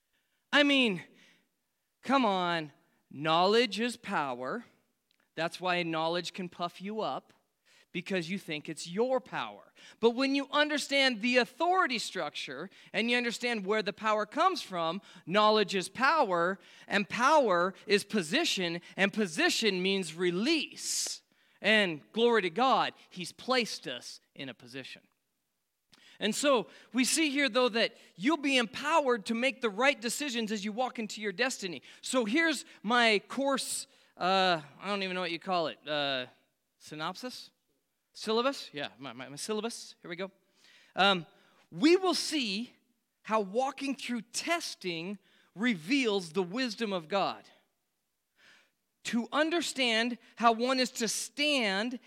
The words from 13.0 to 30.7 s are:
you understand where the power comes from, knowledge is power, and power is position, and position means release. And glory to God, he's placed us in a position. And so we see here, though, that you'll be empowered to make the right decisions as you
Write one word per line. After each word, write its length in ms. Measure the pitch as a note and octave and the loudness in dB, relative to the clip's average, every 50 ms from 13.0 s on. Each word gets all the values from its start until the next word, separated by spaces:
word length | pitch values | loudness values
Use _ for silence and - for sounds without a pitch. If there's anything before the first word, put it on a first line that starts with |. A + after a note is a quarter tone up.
| A3+ A#3+ | 0 2
you 60 | A#3+ | 0
understand 500 | B3 A#3+ A#3+ G3+ - A#3+ A#3+ A#3+ G#3+ F#3 | 0 0 -2 -4 -4 -4 -2 -2 -2 -2
where 160 | F#3 G#3+ G#3+ F#3 | 0 0 0 0
the 100 | G3+ F#3+ | -2 -6
power 320 | - G#3 A3 G#3+ G#3+ G#3 | -2 0 0 2 0 0
comes 380 | G#3 - C#4+ E4+ F#4+ F4+ B3 - | -2 0 2 2 2 2 0 -6
from, 360 | - F#3+ E3+ E3 E3 E3+ G3 - - - - - | -6 -4 -2 -2 -2 -2 -4 -8 -14 -20 -16 -8
knowledge 480 | D3+ F#3 G#3+ G#3+ G#3+ G#3+ G#3+ G#3 E3+ G3 | 0 4 6 6 6 6 4 2 2 0
is 140 | F#3+ E3 - | -4 -4 -4
power, 680 | - - B3+ C#4+ E4 D#4 B3+ G3 F3 E3+ E3+ F#3 G3 - - - - - - | -2 2 2 4 4 4 4 2 2 2 2 0 0 -4 -10 -20 -20 -20 -8
and 200 | - - G#3 G3+ | -2 -2 -2 0
power 680 | - - G#3 B3 C#4+ D#4+ D4+ C4 G#3 F3+ E3+ F3 F#3+ F#3 - - | -2 -2 2 4 6 6 6 6 6 4 4 2 0 -2 -6 0
is 180 | - G3 G3+ - | 2 2 2 2
position, 800 | - - G#3+ D#3+ D3+ G3 D#4 F4 - - G3+ F3+ E3+ E3 F3 - - - | 0 -2 -2 -2 0 0 0 2 2 0 0 -2 -2 -4 -6 -8 -10 0
and 160 | F3 F#3+ G3+ - | 0 0 2 2
position 720 | G#3 G#3+ E3+ D3+ C4 E4+ F4 - - A3+ G#3 G3 F3+ F3+ | -2 -4 -2 0 0 2 2 2 2 2 0 0 2 0
means 320 | F#3+ G3 G3 F3+ D#3 D#3 | 0 0 0 -2 -6 -4
release. 1040 | E3+ F#3 F3+ F3 F#3 A3 D4+ E4+ D4 F3+ C3 - - - - - - - - - - - _ _ _ _ _ _ _ | -2 0 0 0 0 0 0 0 0 -2 -6 -10 -10 -6 -4 -4 -2 -2 -4 -6 -10 -12 _ _ _ _ _ _ _
And 400 | - G3 A3 G#3+ G3+ F3+ D#3+ C#3 - _ - | 0 2 4 4 2 2 -2 -6 -10 _ -2
glory 280 | G#3+ A#3 A#3+ A#3 A3 | 2 4 4 4 4
to 80 | F3+ F3+ | 2 0
God, 440 | D#3+ G#3+ B3+ C4 A3+ F3+ D3+ B2+ - - - _ | 0 0 2 4 4 2 2 -2 -4 -10 -20 _
he's 200 | - F#3 E3+ - | -12 -12 -12 -12
placed 560 | - - - A#3+ B3+ B3+ A3+ - - - - | -12 -12 -4 0 0 0 0 -2 -6 -10 -10
us 340 | D3 B2 A#2+ - - - - _ _ _ | -10 -10 -10 -12 -16 -18 -20 _ _ _
in 160 | - C#3 C3 | -14 -12 -12
a 60 | A#2 | -12
position. 480 | - B2+ A#2+ A#2+ C3+ B2 - - - _ _ _ _ _ _ _ _ _ _ _ _ _ _ _ _ _ _ _ _ _ - - - | -16 -18 -16 -14 -14 -14 -14 -16 -18 _ _ _ _ _ _ _ _ _ _ _ _ _ _ _ _ _ _ _ _ _ -20 -10 -4
And 160 | - G#3+ - | -4 -2 -2
so 320 | - C4 D4 C4+ A3 F3+ - - - - _ - | 0 2 4 4 2 2 -4 -12 -20 -20 _ -2
we 100 | B3 B3+ | 0 0
see 260 | - - C#4+ D#4+ D4 | 2 2 2 2 2
here, 200 | C4 D4 C#4+ B3+ | 2 2 0 2
though, 200 | G3+ B3+ B3 A#3+ | 2 2 2 2
that 260 | G3 A3+ G3 D#3 - - - - _ | 2 0 0 0 -2 -10 -20 -20 _
you'll 220 | - F#3 C#4 E4+ | -2 0 0 0
be 200 | D4 C4+ C#4 C4+ | 2 2 2 2
empowered 680 | B3+ A#3 F#3 - - C4+ D4 E4 D#4+ D4 B3 A#3+ A3+ F3+ | 2 2 0 -4 -6 -2 2 2 2 4 2 0 0 -2
to 80 | - A3+ | -4 -2
make 280 | A3+ B3 C4+ - - | 0 0 -2 -2 -2
the 80 | - A3 | -4 -4
right 300 | F#3+ G#3 B3+ C#4+ C#4 G#3+ | 0 2 2 2 2 2
decisions 520 | G#3+ A#3 - - D4 C#4+ A3+ A#3 A3 G3 | -4 -6 -4 -4 -4 -4 -2 -4 -2 -2
as 120 | A3 G#3 F#3+ | -4 -4 -4
you 80 | G#3+ | -4